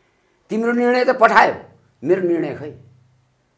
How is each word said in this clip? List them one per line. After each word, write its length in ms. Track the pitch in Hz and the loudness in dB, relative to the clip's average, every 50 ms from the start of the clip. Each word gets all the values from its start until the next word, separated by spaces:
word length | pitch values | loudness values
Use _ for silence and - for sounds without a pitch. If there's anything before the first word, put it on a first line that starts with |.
| _ _ _ _ _ _ _ _ _ - | _ _ _ _ _ _ _ _ _ -8
तिम्रो 220 | - 220 233 233 | -6 -4 -2 -2
निर्णय 340 | 240 240 240 240 247 247 247 | -2 0 0 0 0 0 0
त 40 | 262 | 0
पठायो, 460 | 240 - 220 220 196 - - 147 - - - - - _ _ _ _ _ 123 | 2 4 4 4 6 4 4 2 0 -6 -12 -20 -20 _ _ _ _ _ -2
मेरो 180 | 156 185 190 | -2 -2 0
निर्णय 340 | 180 170 170 160 151 143 123 | 0 -2 -2 -4 -4 -6 -8
खै? 200 | 120 143 147 131 - - - - _ _ _ _ _ _ _ _ _ _ _ _ | -10 -14 -16 -16 -20 -20 -20 -20 _ _ _ _ _ _ _ _ _ _ _ _